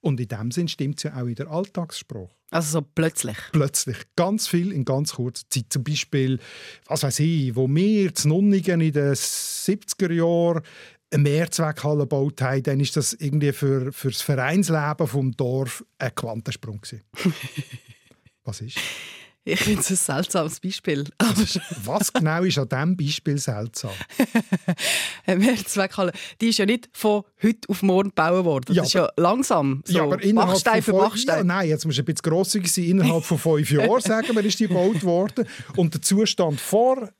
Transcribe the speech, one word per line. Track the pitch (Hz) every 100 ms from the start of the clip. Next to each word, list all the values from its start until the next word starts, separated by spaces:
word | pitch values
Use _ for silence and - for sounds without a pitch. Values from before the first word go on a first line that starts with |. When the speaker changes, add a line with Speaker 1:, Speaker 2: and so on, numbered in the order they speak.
Speaker 1:
Und | 190 127
in | 113
dem | 107 117
Sinn | 120 170
stimmt | - 139 147
es |
ja | 151 135
auch | 120
in |
der | 117 143
Alltagssprache. | 147 - - 165 - - 117 92 _ _
Speaker 2:
Also | 165 156 160
so | 143
plötzlich? | - 165 - 117 107 -
Speaker 1:
Plötzlich. | 156 135 - - 117 - -
Ganz | 175 214 -
viel | 175 180
in | 170 127
ganz | 135 147
kurzer | - 123 - -
Zeit. | - 113
Zum | 139
Beispiel, | 127 151 - 143 131 127 - - - - _
was | 160
weiss | 143 127
ich, | 156 165 135
wo | 117 131
wir | 147 196 214 190
zu | - 147
Nunningen | 160 202 196 190 170
in | 160
den | 147 139
siebziger | 135 - - - - - 208 - - 185
Jahren | 170 170 170 170 160 156 - - _ _
eine | 156
Mehrzweckhalle | 143 147 165 - 156 156 147 151
gebaut | 135 143 139 -
haben, | 135 135
dann | 131 139
ist | 139 -
das | 135
irgendwie | 233 147 151 143
für, | 135 143 135 127
für | - 135
das | -
Vereinsleben | - 135 131 180 160 160 147 151 151
vom | 135 131
Dorf | 120 127 131 127 - - _
ein | 127
Quantensprung | - 117 113 110 - 110 101
gewesen. | - 113 _
Speaker 2:
<laughs> | - 190 147 135 - - - _ - _ _ _ _
Speaker 1:
Was | - 104
ist? | 110 - - - - - - _
Speaker 2:
Ich | - 170
finde | - 208
es | -
ein | 190
seltsames | - 139 180 185 160 -
Beispiel. | 185 - - 147 143 -
Aber | 139 147 214 185 - 165
Speaker 1:
Was | 98 180 -
genau | 254 156 160
ist | 185 147
an | 131
diesem | 131 160 180
Beispiel | 143 151 - 143
seltsam? | 135 104 113 - 110 98 - -
Speaker 2:
<laughs> | 254 240 - 185 - 170 - - - - -
Eine | 185
Mehrzweckhalle, | 220 233 196 208 190 - 180 - - -
die | 226
ist | 220
ja | 202
nicht | 240 -
von | - 214 208 196 _
heute | 214 226 -
auf | 196
morgen | 196 185 196
gebaut | - 160 185
worden. | 175 139 127
Das | 180
Speaker 1:
Ja, |
Speaker 2:
ist | 147 190
Speaker 1:
aber | 160 -
Speaker 2:
ja |
langsam. | 170 233 269 185 139 135 -
So | 180
Speaker 1:
ja, |
aber | 151 185
innerhalb | 196 214 180
Speaker 2:
Bachstein | 190 240 226
Speaker 1:
von | 220
Speaker 2:
für | 190
Speaker 1:
fünf, | 214
Speaker 2:
Bachstein. | 214 262 -
Speaker 1:
ja, |
nein, | 180 185 170
jetzt | 156 160
musst | 147
du |
ein |
bisschen | 139 156 165
grosszügig | 160 190 214 175
sein. | -
Innerhalb | 170 190 156 165
von | 156 160
fünf | 160 151 147
Speaker 2:
<laughs> |
Speaker 1:
Jahren, | 147 226 247
sagen | 202 220 226 226
wir, |
ist | 208 -
die | 208
gebaut | 180 185 196
worden. | 180 170 202 - 226 - -
Und | - 165
der | 156
Zustand | - 196 214 - 170 143
vor | - 202 247 262 208 _